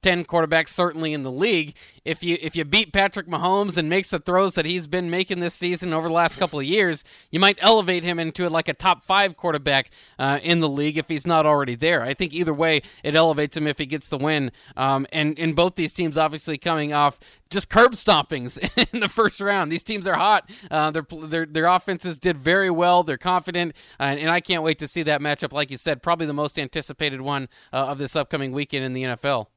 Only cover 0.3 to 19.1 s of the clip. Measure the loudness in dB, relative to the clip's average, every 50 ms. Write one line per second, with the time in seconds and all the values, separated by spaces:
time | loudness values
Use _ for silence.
0.3 | 0 0 2 2 2 0 0 0 -2 0 0 0 0 -2 -4 -4 -4 -4 -6 -6
1.3 | -4 0 0 2 2 0 0 -4 -10 -18 -20 -20 _ -12 _ -6 -6 -4 -2 -2
2.3 | -2 -2 -4 -6 -4 -6 -4 0 2 0 0 2 0 0 0 0 -2 -6 -8 -6
3.3 | -6 -2 0 2 2 2 0 0 -2 -2 -2 0 0 -2 -2 -2 -6 -6 -4 0
4.3 | 2 2 2 2 0 -2 -2 0 -2 -4 -4 -4 -4 -4 -2 -2 -2 -2 -2 -2
5.3 | -2 -4 -4 -6 -6 -4 -4 -4 -4 -4 -4 -4 -2 -2 -2 0 2 2 2 2
6.3 | 0 -2 -4 -2 -2 -4 -2 0 2 2 2 2 0 -4 -8 -20 -20 -20 -18 _
7.3 | -2 2 4 4 2 4 4 6 6 6 4 2 -2 0 0 -2 -2 -2 -4 -4
8.3 | -4 -2 -4 0 0 0 -2 -2 -6 _ 2 2 2 2 _ 0 2 2 2 2
9.3 | -2 _ -2 -2 -2 0 0 2 2 2 0 -2 -12 -20 -20 -20 _ -4 0 0
10.3 | 0 0 2 0 2 2 2 0 0 0 -2 0 0 -2 -4 -4 -6 -4 -2 2
11.3 | 2 4 4 4 4 4 2 -2 -4 -2 0 2 2 2 0 -4 -4 -4 -4 -6
12.3 | -2 -2 -2 -2 0 2 2 2 2 0 0 -4 -20 -8 -6 0 2 4 4 4
13.3 | 4 2 0 -2 -2 -2 -2 -2 -2 -4 -4 -6 -6 -8 -6 -6 -6 -2 0 0
14.3 | 0 0 -2 -4 -6 _ _ -18 -6 -2 0 0 2 0 -2 -4 -4 -2 -2 -2
15.3 | -2 -2 -4 -2 2 2 2 2 0 -4 -6 -6 -4 -4 -4 -2 0 0 0 0
16.3 | 0 -6 -8 -8 -8 -4 -2 -2 0 0 -2 0 2 2 2 2 2 _ -20 -20
17.3 | -20 _ _ _ -4 -4 -4 2 6 6 6 6 6 2 2 2 2 2 2 _
18.3 | -6 -6 -6 -8 -8 -6 -6 -2 0 0 0 0 0 -4 -4 -2